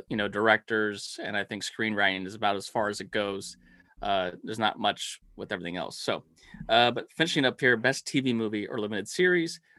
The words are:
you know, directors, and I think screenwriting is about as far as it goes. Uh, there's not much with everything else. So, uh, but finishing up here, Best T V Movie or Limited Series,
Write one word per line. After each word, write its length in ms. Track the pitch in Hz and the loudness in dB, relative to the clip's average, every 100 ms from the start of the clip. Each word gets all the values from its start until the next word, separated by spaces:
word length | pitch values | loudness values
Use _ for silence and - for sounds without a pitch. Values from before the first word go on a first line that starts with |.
| - | -4
you 80 | 110 | -4
know, 140 | 101 | -2
directors, 880 | 101 110 107 - 110 107 101 - - | 2 4 4 2 -2 0 -4 -10 -10
and 140 | 107 104 | -6 -6
I 80 | |
think 200 | 98 104 | -4 -6
screenwriting 600 | - - 110 101 98 95 92 | -6 -4 -2 2 2 0 -4
is 100 | 110 | -2
about 200 | 107 101 | 0 0
as 140 | - | -2
far 180 | 117 104 | -2 0
as 140 | 101 | -2
it 100 | 92 | -4
goes. 460 | 107 101 98 - - - - _ - | -2 -2 -4 -8 -16 -20 -20 _ -6
Uh, 300 | 101 98 92 87 | 0 0 0 -4
there's 160 | - 110 | -8 0
not 200 | 110 - | 0 2
much 400 | 104 - - - _ - | 0 0 -6 -12 _ -12
with 160 | 98 | -8
everything 240 | 98 87 87 | -6 -6 -6
else. 240 | - - | -6 -6
So, 240 | - 85 - _ - - - | -4 -4 -6 _ -20 -12 4
uh, 220 | 113 120 | 6 6
but 200 | 120 - | 4 -4
finishing 320 | - 165 160 | -2 0 2
up 160 | 131 117 | 2 4
here, 160 | 131 117 | 4 4
Best 320 | 127 131 - | 2 0 -2
T 140 | 143 | 0
V 100 | 131 | 2
Movie 340 | 113 107 107 101 | 0 0 -2 -4
or 120 | 127 | -4
Limited 300 | 104 107 - | -4 -4 -4
Series, 500 | - 180 180 165 - _ | 2 4 4 0 -6 _